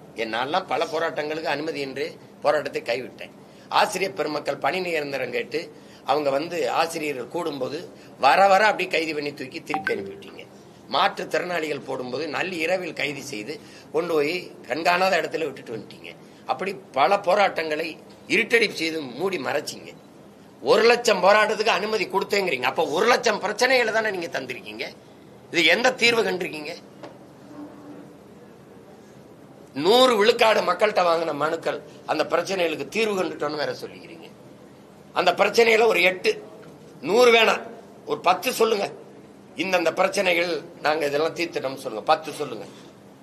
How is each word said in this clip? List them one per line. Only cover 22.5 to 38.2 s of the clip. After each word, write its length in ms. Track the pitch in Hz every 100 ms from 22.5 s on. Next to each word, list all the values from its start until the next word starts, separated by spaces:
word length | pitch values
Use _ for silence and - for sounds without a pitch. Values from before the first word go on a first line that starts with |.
| 131 127
அப்ப 160 | 131 151
ஒரு 180 | 151 220
லட்சம் 340 | 247 240 202
பிரச்சனைகளை 500 | 185 208 254 262 233
தானே 200 | 214 220
நீங்க 180 | 190 165
தந்திருக்கீங்க. 540 | 135 131 120 104 107 156 - - - - - -
இது 160 | 160 160
எந்த 280 | 185 254
தீர்வு 280 | 254 233 226
கண்டிருக்கீங்க? 520 | 190 185 175 156 151 175 - - - - - - - - - - - - - - - - - - - - - - - - - - - - - 131
நூறு 360 | 156 240 254
விழுக்காடு 460 | 226 214 233 226 208
மக்கள்கிட்ட 400 | 180 180 214 208
வாங்கின 300 | 175 165 165 143
மனுக்கள், 420 | 151 165 151 131 - - -
அந்த 160 | 151
பிரச்சனைகளுக்கு 600 | 147 156 170 190 170 151 139
தீர்வு 260 | 202 220 196
கண்டுட்டோம்னு 440 | 170 156 147 147
வேற 120 | 131
சொல்லிக்கிறீங்க. 560 | 123 107 92 87 82 82 - - - - - - - -
அந்த 160 | - 175
பிரச்சனைகளை 540 | 175 208 214 226 208 226
ஒரு 140 | 175
எட்டு, 280 | 180 185 220 214 - - - - - -
நூறு 280 | 135 214 247
வேணாம், 340 | 226 214 185 - - - - -
ஒரு 140 | 143